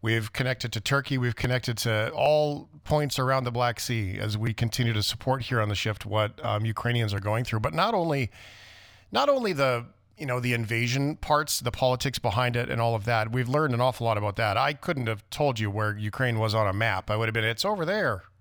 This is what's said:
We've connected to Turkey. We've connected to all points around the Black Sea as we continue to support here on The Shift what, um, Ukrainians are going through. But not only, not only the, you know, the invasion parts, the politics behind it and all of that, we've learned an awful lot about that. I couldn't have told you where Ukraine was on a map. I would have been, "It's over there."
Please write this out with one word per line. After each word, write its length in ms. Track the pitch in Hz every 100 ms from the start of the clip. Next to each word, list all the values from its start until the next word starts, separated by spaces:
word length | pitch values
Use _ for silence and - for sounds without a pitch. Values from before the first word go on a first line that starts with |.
We've 280 | 110 113 107
connected 400 | - 127 127 120
to 60 | 110
Turkey. 380 | - 139 135 139
We've 180 | 123 117
connected 440 | 127 127 - 113
to 320 | 117 110 110
all 580 | - 139 151 151 147 - -
points 340 | - 151 147 -
around 280 | 131 131 123
the 60 |
Black 280 | 117 123 117
Sea 400 | - 117 98 95
as 180 | 104 104
we 160 | 117
continue 400 | 110 117 - 117
to 80 | 107
support 400 | 104 - - 131
here 180 | 117 123
on 80 | 104
The 40 |
Shift 320 | 98 - 107 104
what, 340 | 104 107 - 117
um, 180 | 107
Ukrainians 480 | 110 107 120 120 110
are 80 | 101
going 240 | 98 110
through. 180 | 127 110
But 120 | 117
not 220 | 160 196 226
only, 340 | 170 143 120 - - - - - - - -
not 180 | 214 285
only 240 | 269 226
the, 340 | 156 135 120 120 - _ _
you 120 | 151
know, 120 | 123
the 140 | 123
invasion 640 | 120 110 117 120 131 139 151
parts, 440 | - 147 151 -
the 120 | 120
politics 480 | - 131 127 143 127
behind 360 | 120 101 123 120
it 140 | 120
and 100 | 120
all 140 | 117
of 120 | 117 104
that, 260 | 117 107
we've 180 | 123 120
learned 240 | 139 156
an 80 | 117
awful 240 | 127 120 117
lot 140 | 107
about 160 | 104 101
that. 220 | 110 101
I 160 | 139
couldn't 340 | 143 - 156 117
have 200 | 107 -
told 280 | - 147 120
you 120 | 107
where 260 | 101 107 104
Ukraine 400 | 107 - 127 113
was 160 | 110
on 140 | 107 104
a 60 |
map. 360 | 95 113 95 -
I 60 | 107
would 100 | 113
have 80 |
been, 120 | 113 110
"It's 200 | 117 196
over 180 | 208
there." 420 | 160 208 170 101 - _